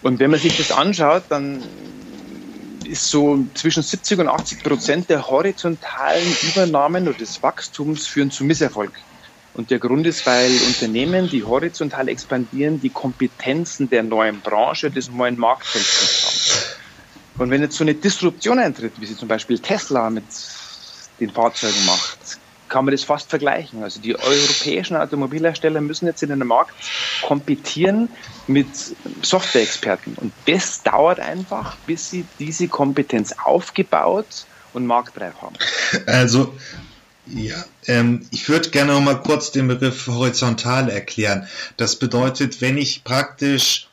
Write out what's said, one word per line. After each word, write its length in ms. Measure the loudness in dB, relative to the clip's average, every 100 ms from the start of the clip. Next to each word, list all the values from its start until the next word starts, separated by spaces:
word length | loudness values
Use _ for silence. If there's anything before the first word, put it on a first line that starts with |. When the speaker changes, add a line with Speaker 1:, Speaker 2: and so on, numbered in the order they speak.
Speaker 1:
Und 180 | 0 4
wenn 100 | 6
man 80 | 6
sich 180 | 4 2
das 140 | 2
anschaut, 540 | 2 2 4 4 4 2
dann 320 | -4 -4 -8 -12 -14 -16 -18 -18 -18 -16 -16 -16 -16 -16 -14 -10
ist 180 | -4 0
so 380 | 2 4 4 0
zwischen 280 | 0 0 0
siebzig 360 | -2 -4 0 2
und 100 | 2
achtzig 340 | 0 -2 -6
Prozent 460 | -2 0 2 0 2
der 200 | 0 2
horizontalen 1080 | 2 2 0 -4 -4 -8 -4 0 2 2 0
Übernahmen 640 | 0 2 2 4 2 2 0
oder 100 | -2
des 260 | -6 -2
Wachstums 640 | -2 -2 -10 -6 -4 -2 -2
führen 240 | 0 0
zu 140 | 0
Misserfolg. 480 | 0 2 2 0 -4 -6 -20 -20 -20 -20 -18
Und 160 | -12 -2
der 80 | 0
Grund 280 | 2 2 2
ist, 200 | 0 2
weil 240 | 4 4 4 2
Unternehmen, 600 | 0 0 0 2 2 2
die 160 | 0
horizontal 640 | 0 0 0 -4 -6 -2 -4
expandieren, 720 | -4 -4 -4 -4 -2 0 0
die 100 | -2
Kompetenzen 1000 | -2 -6 -2 -4 -2 -4 -2 -4 -4 0
der 120 | 2
neuen 380 | 2 2 2 0
Branche, 500 | -2 2 2 0 -2
des 200 | -4 -6
neuen 280 | -2 -2 2
Marktfelds 640 | 2 2 -2 -4 0 2
nicht 220 | 2 0
haben. 1160 | 0 -2 0 0 -2 -10 -18 -20 -20 -20 -18 -4
Und 80 | 0
wenn 120 | 2
jetzt 140 | 0 0
so 80 |
eine 100 | 0
Disruption 640 | 2 0 2 0 0 0 2
eintritt, 340 | 2 -2 -8 -8
wie 60 | -12
sie 100 | -10
zum 120 | -2
Beispiel 300 | -4 0 -2
Tesla 520 | 0 -4 0 0 0
mit 140 | -2 -6 -16 -14 -16 -16 -18 -20 -20 -20 -8
den 100 | -6
Fahrzeugen 540 | 2 0 2 -2 0 2
macht, 320 | 0 -2 -8 -16 -18 -18 -20 -4
kann 160 | 0
man 80 | 2
das 100 | 0
fast 260 | 0 -2 0
vergleichen. 540 | -2 0 0 -4 -10
Also 180 | -10 -8
die 160 | -4 -2
europäischen 800 | 2 2 2 0 0 -2 0 0
Automobilhersteller 840 | 0 0 -2 0 0 2 0 0
müssen 260 | -2 -2 -2
jetzt 160 | -2
in 100 | -2
einem 160 | -2 2
Markt 260 | 4 2 -2 -10 -6 -6 -4
kompetieren 880 | -2 -2 0 -2 -2 0 2 2 0 -4 -18 -18 0
mit 220 | 2 2 -4 -12 -12 -12 -6
Softwareexperten. 920 | 0 0 2 2 2 0 -2 -2 -4
Und 180 | -8 -8 -4 0
das 360 | 0 0 -2
dauert 380 | 0 4 4 4
einfach, 560 | -2 -6 -6 -6 -8 -12 -6
bis 220 | -6 -4
sie 160 | -8 -8 -8
diese 300 | -8 -2 -2
Kompetenz 640 | 2 2 2 0 0 -2 -2
aufgebaut 1040 | 2 2 2 -2 2 2 2 0 -2 -12 -18 -20 -14
und 140 | -6 0
marktreif 480 | 0 0 -10 -12 -10
haben. 140 | -16 -6 -6 -2 -2 -2 2
Speaker 2:
Also, 480 | 4 4 4 2 -2 -18 -18 -20 -20 _ _ -14
ja, 380 | -8 -8 -8 -12 _ -2
ähm, 400 | 2 4 2 -2
ich 180 | -8 2
würd 240 | 2 2
gerne 200 | 2 4
noch 80 | 4
mal 200 | 4 2
kurz 300 | 2 0 0
den 180 | 0 2
Begriff 380 | 2 0 -2 -4
horizontal 840 | 0 0 2 0 0 0 0 0
erklären. 600 | -2 -6 -2 0 0 -4 -12 -12 -4
Das 200 | -2 0
bedeutet, 640 | 0 2 0 0 -4 -2
wenn 180 | -2 0
ich 260 | -2 -4
praktisch 840 | -2 -2 -2 -2 0 2 2 -2 -6